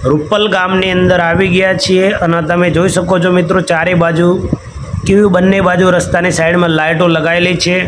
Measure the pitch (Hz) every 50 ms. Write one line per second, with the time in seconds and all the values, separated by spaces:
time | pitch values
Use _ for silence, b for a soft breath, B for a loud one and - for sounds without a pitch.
0 | - 127 147 156 151 - 214 208 214 214 190 190 185 185 190 185 190 190 185 180
1 | 180 180 185 175 170 165 170 175 190 190 175 180 190 190 190 180 - - 185 185
2 | 185 196 208 - 180 165 165 170 165 151 175 175 180 180 151 156 175 190 - 185
3 | 180 170 185 180 170 185 180 185 175 165 180 185 185 - 170 160 165 175 185 170
4 | 165 165 165 156 175 175 180 196 - - - - - - - - - - - -
5 | - - 190 202 208 202 180 180 185 190 196 196 190 185 180 180 190 185 180 175
6 | - - - 175 170 180 165 - 165 165 175 175 175 170 160 156 156 160 165 160
7 | 180 175 165 160 151 165 170 175 175 180 180 170 - 175 180 185 185